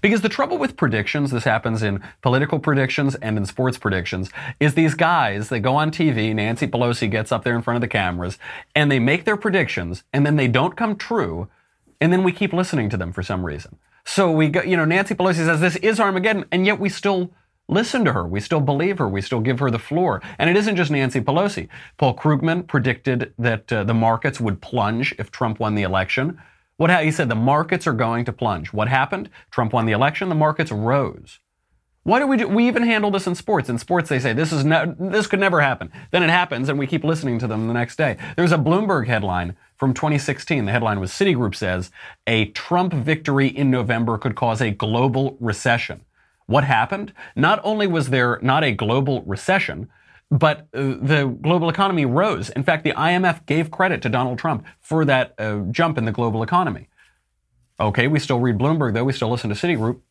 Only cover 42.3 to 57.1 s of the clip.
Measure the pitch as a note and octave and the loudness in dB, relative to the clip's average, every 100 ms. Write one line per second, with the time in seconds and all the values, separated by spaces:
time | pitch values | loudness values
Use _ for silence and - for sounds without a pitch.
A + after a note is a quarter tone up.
42.3 | A2+ G#2 - - F3 F#3 D#3+ A#2+ D#3+ D#3 | 0 0 -4 -2 0 0 -2 -2 -2 0
43.3 | C#3 C3+ C3+ C#3 B2+ A2+ A#2 A#2 A2 - | 2 2 2 2 2 0 0 0 -2 -4
44.3 | G#2 B2 A2+ A#2+ G2+ G#2+ A#2 C3 B2+ C3+ | -2 -2 0 -2 -2 -2 2 2 0 -2
45.3 | - A#2 G2+ B2+ A#2 - - _ _ _ | -4 -6 -2 0 0 -2 -12 _ _ _
46.3 | _ - C3 C#3 A#2 A#2+ G3 G#3+ - - | _ 0 2 4 2 2 -4 -8 -14 -12
47.3 | - D3+ G#3+ G3+ G#3+ G3+ E3 B2+ C3 B2 | 2 2 4 0 0 2 0 2 2 2
48.3 | A#2+ B2 C#3 D3+ G#2 G#2+ B2 C#3 C3 - | 2 2 2 2 0 0 2 0 -2 -4
49.3 | G2 - F#3+ - D2 G#2 _ _ - _ | -6 0 0 0 -8 -12 _ _ -20 _
50.3 | D3 D#3+ D3+ - B2 C3+ C3 C3+ D3+ C#3 | 4 4 2 -8 -4 -4 -2 2 2 2
51.3 | - D3 F3 E3 E3 G3 F3 C#3 C3 G#3 | -2 0 2 2 0 0 2 2 2 0
52.3 | F3+ - - C3+ D#3 D#3 - D#3+ F3+ F#3 | -2 -6 -4 0 0 0 0 0 2 2
53.3 | E3 - D3+ D#3+ - F#3+ D3 A#2 B2+ B2+ | -2 -2 -2 -2 0 0 0 0 0 0
54.3 | B2 E3 A#2+ - _ - D#3+ D3+ C3 B2 | -2 -4 -4 -8 _ -4 0 2 2 0
55.3 | - A2 G#2 F#2+ B2+ E3+ D#3 A2+ A2 A#2+ | -4 -4 -2 -4 0 0 0 -2 -2 -2
56.3 | A2 A2+ F3 E3+ F#2+ - _ _ | -2 0 0 0 -6 -12 _ _